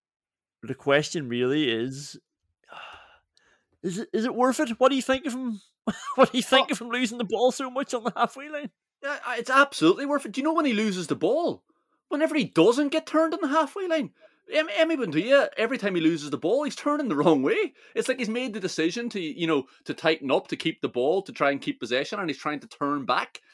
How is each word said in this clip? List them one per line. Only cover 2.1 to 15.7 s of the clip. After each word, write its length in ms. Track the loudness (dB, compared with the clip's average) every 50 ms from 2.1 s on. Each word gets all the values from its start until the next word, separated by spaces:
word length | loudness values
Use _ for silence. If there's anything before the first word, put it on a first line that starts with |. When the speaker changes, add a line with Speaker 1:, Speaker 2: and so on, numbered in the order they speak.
| -18 -20 _ _ _ _ _ _ _ _ _ _
Speaker 1:
<sighs> 1120 | -20 -20 -20 -20 -20 -20 -20 -20 _ _ _ _ _ _ _ _ _ _ _ _ _ _ -8
is 160 | -6 -6 -6
it, 100 | -6 -4 -2
is 120 | -2 0
it 80 | 0 0
worth 240 | 2 2 2 2 2
it? 100 | 0 -2 2 4
What 100 | 4 4
do 60 | 4
you 60 | 2 0
think 220 | 0 -2 -2 -2
of 80 | -4 -6
him? 260 | -6 -6 -6 -8 -10 -12 _ _ _ _
<laughs> 60 | -8 -6 -6 -8 -2 2
What 160 | 4 4 4
do 60 | 4 0
you 40 | 0
think 260 | 4 4 4 4 2
Speaker 2:
Oh. 40 | -2
Speaker 1:
of 80 | -6
him 80 | -6 -4
losing 300 | -2 -2 -2 -2 -2 -4
the 40 | -6
ball 260 | -4 0 2 2 2
so 180 | 2 0 -6 -6
much 240 | -6 -6 -6 -2 2
on 100 | 4 4
the 100 | 4 4
halfway 340 | 2 0 0 0 -4 -12 -10
line? 220 | -10 -10 -10 -10 -14 _ _ _ _ _ -6
Speaker 2:
Yeah, 140 | -6 -6 -6 -6
I, 100 | -6 -6
it's 140 | -4 -2 4
absolutely 560 | 6 6 6 6 4 4 4 4 6 4 2
worth 180 | -2 -2 -2 -2
it. 60 | -4
Do 100 | -6 -2
you 40 | 0
know 80 | 0 2
when 120 | 2 2
he 80 | 2 2
loses 320 | 2 0 0 -2 -2 -4
the 100 | -4 -2
ball? 480 | 0 0 0 2 2 0 -2 -4 -6 _ _ _ _ _ _ _ _ _ -6
Whenever 240 | -2 0 0 2 2
he 120 | 0 -2
doesn't 440 | 2 4 4 6 6 6 4 2 0
get 160 | 0 -2 -2
turned 300 | 0 0 2 2 2 0
on 60 | -2
the 60 | -2 0
halfway 360 | 0 0 0 0 -4 -6 -4
line. 220 | -2 -2 -2 -2 -4 -10 _ _ _ _ _ _ -4
Em-, 160 | -2 -2 -2 0
Emi 260 | 0 0 2 2 0
Buendia, 520 | 0 -2 -2 0 0 2 4 4 4 4 2 0
every 200 | -2 -2 0